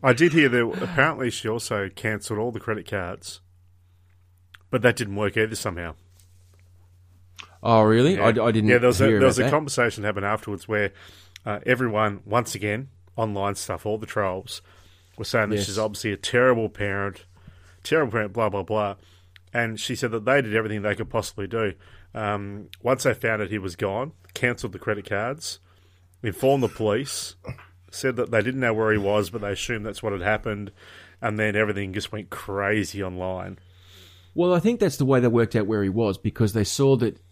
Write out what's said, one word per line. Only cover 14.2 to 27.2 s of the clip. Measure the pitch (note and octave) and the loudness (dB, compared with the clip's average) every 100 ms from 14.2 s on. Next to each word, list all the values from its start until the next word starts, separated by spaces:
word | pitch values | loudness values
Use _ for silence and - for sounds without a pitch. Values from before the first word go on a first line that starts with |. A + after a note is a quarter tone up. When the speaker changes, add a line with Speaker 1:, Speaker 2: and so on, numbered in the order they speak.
| G2 F#2 F#2+ - - - - - _ - | -2 -2 -8 -16 -16 -20 -20 -20 _ -14
Speaker 1:
were | A2 | -4
saying | A#2+ G#2 | 0 0
that | G#2+ | 0
Speaker 2:
Yes. | F#2+ | -2
Speaker 1:
she's | G2 | -2
obviously | A2 G#2 A2+ | -4 -4 -6
a | G2 | -6
terrible | - B2 B2+ A#2+ A2 | -2 2 4 4 0
parent, | - G2+ G2 G2+ G2 - - - - - - | -4 -4 -4 -6 -8 -20 -20 -20 -20 -20 -16
terrible | - D#3 C#3+ | -2 0 2
parent, | A2 G#2+ | 0 -2
blah, | G2 G#2+ | 0 0
blah, | G2 | 0
blah. | F#2 G#2+ G#2 G2 _ _ _ - _ | -2 0 0 -4 _ _ _ -20 _
And | A#2+ A#2 A2 | -2 -2 -4
she | - A#2+ | -8 -4
said | B2 | -2
that | A2+ G#2 | -2 2
they | C#3 | 2
did | A#2+ | 2
everything | G#2+ A2 G#2 | 0 0 -2
they | G#2 | -2
could | G2+ A2 | -2 -2
possibly | A#2 G#2 - G2 | -4 -4 -8 -6
do. | A2+ G#2+ F2+ - - - | -2 -2 -4 -16 -20 -16
Um, | A2 G#2+ G#2 G2+ G2+ G#2 - | -6 -4 -4 -6 -12 -16 -8
once | A#2+ C3 | -2 0
they | C3+ | 0
found | A2+ A2+ A2 | 0 -2 -2
out | G2+ | -2
he | G#2+ | -4
was | F#2+ E2+ | -6 -4
gone, | G2+ G2 C#3 - - | -4 -4 -6 -12 -18
cancelled | - B2+ A#2+ A#2 | -4 -2 -2 -8
the | F#2 | -10
credit | - G#2 G2 | -6 -6 -4
cards, | G2+ A2+ D3 - - _ _ _ _ _ _ | -6 -6 -8 -12 -16 _ _ _ _ _ _
informed | A2+ F#2 C3 C#3 | -8 0 2 2
the | A#2 | 0
police, | - G#2+ G#2 C#3 - | 0 0 0 -2 -8